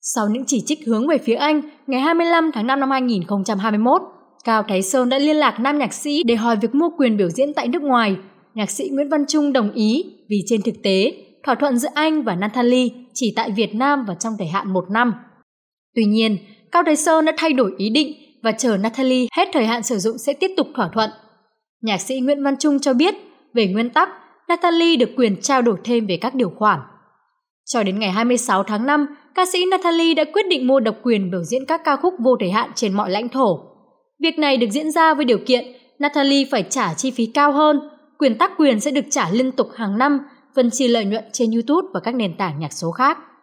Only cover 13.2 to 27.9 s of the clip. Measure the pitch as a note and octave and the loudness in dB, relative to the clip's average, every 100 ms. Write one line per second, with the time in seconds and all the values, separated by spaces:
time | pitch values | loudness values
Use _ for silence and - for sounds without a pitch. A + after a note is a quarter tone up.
13.2 | A#3 G#3 A#3 G3+ G#3+ G#3 C4+ C#4+ A3 E3+ | -4 -2 -4 -2 -2 0 0 0 -2 -6
14.2 | A3+ G#3+ F3 F#3 G3 F#3 F3+ G#3+ A#3+ G#3+ | -8 -6 -4 -4 -2 -4 -2 0 0 -2
15.2 | - _ _ _ _ _ _ - G#3+ G#3+ | -10 _ _ _ _ _ _ 0 2 2
16.2 | A3 G3 - - _ E4+ E4+ D4+ E4+ D#4+ | 2 -2 -8 -20 _ 0 2 2 4 2
17.2 | D#4 D#4 D#4+ C4 G#3+ - G3+ A#3 C#4+ - | 2 0 0 2 0 0 -2 0 -2 -4
18.2 | - _ A3+ A3 B3+ G3+ G#3+ A3+ C4 B3+ | -20 _ -4 -2 0 0 -2 -2 0 2
19.2 | A#3+ - F#4 E4 A3+ A#3+ G#3+ A3 G3 A#3 | 0 0 0 2 0 -2 -4 -2 -2 -4
20.2 | - C#4 F#4 F#4+ - - F#3 A3 G#3+ - | -6 -2 -2 -2 -4 -2 -4 -2 -2 -4
21.2 | _ _ _ _ _ _ A3 G3 - C4 | _ _ _ _ _ _ -4 -4 -2 -4
22.2 | B3+ C#4+ C#4 C#4 D4+ C#4 C#4+ B3 E4+ G#4 | 0 0 0 0 2 2 2 2 2 0
23.2 | - _ _ A#3+ G#3 G3 A#3+ D4+ F#4+ - | -12 _ _ 0 0 0 0 0 0 -4
24.2 | - _ _ E4+ F4 E4+ E4+ D#4+ B3 - | -20 _ _ 0 2 4 4 4 2 2
25.2 | A#3 F#3+ - C4+ A#3+ F#3 - A#3+ G#3+ E3+ | 0 0 0 2 2 0 0 -2 0 -4
26.2 | A#3+ C4 G#3+ - G#3+ E3+ - - _ _ | -4 -2 -2 0 0 0 -4 -20 _ _
27.2 | _ _ _ _ - B3 G3+ | _ _ _ _ -6 -2 0